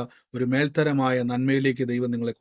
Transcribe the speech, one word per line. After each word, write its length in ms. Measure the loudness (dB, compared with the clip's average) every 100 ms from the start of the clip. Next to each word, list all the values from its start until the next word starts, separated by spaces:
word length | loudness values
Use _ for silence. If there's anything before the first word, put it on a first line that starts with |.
| -2 -12 _
ഒരു 100 | -4 0
മേൽത്തരമായ 640 | 2 0 0 0 2 2 2 0
നന്മയിലേക്ക് 540 | 0 2 2 2 0 -2
ദൈവം 200 | -2 -2
നിങ്ങളെ 200 | -2 -4 -4